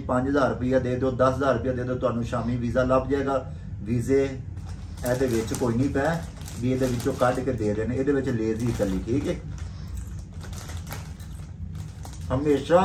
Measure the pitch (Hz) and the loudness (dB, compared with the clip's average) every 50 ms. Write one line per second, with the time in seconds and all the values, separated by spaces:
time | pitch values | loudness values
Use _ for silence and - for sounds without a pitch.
0 | - 131 127 127 131 135 139 143 131 117 113 120 127 127 131 127 123 123 127 123 | -2 0 0 2 2 2 4 4 4 4 2 0 0 2 2 2 2 2 0 2
1 | 131 131 117 117 127 131 131 131 143 135 120 110 - 131 123 123 123 127 127 123 | 2 0 4 4 4 4 4 4 2 2 2 2 2 0 -2 -2 -2 -2 -2 0
2 | 127 120 117 120 117 - 123 117 113 120 123 120 117 120 120 127 123 127 131 131 | 0 0 0 0 -2 -2 -2 -2 0 0 0 0 0 0 2 2 4 6 4 4
3 | 127 131 143 139 135 139 139 131 - - - - - - - - 98 107 120 123 | 4 2 0 2 2 2 0 0 -2 -4 -10 -8 -8 -8 -8 -8 -2 0 0 0
4 | 120 131 135 139 135 135 - - - - - - - - - - - - - - | 2 4 4 4 4 2 -2 -6 -8 -8 -8 -8 -8 -8 -8 -8 -8 -10 -8 -4
5 | 127 123 127 131 135 120 113 113 107 - 139 - 127 117 113 123 143 143 - 170 | 0 0 2 2 2 2 2 0 0 0 -2 0 0 0 2 2 2 2 2 2
6 | 180 160 170 165 - - - - - - - - 120 127 127 127 131 123 120 110 | 2 2 0 0 -4 -6 -10 -10 -12 -10 -8 -4 -2 0 2 2 2 0 0 0
7 | - 139 - - 123 123 127 127 123 135 113 104 104 104 101 107 107 113 127 131 | 0 -2 2 4 2 4 4 2 0 -2 -2 0 0 0 0 0 0 -2 0 0
8 | 135 147 139 131 127 135 117 110 110 110 107 113 123 117 - - 101 95 95 92 | 2 2 2 2 2 0 0 0 0 0 0 0 0 0 0 2 0 0 0 -2
9 | - 113 127 143 143 175 - - - - - - - - - - - - - - | 0 0 0 0 0 0 -4 -4 -6 -10 -8 -8 -8 -10 -10 -10 -10 -8 -8 -8
10 | - - - - - - - - - - - - - - - - - - - - | -8 -8 -10 -10 -12 -12 -12 -12 -10 -10 -10 -10 -10 -10 -10 -10 -8 -8 -10 -10
11 | - - - - - - - - - - - - - - - - - - - - | -10 -12 -12 -12 -12 -12 -12 -12 -12 -12 -10 -10 -10 -10 -8 -10 -10 -10 -10 -12
12 | - - - - - - 127 139 147 151 143 127 - 156 170 180 | -12 -12 -10 -10 -4 -2 -2 0 4 4 4 2 4 4 6 8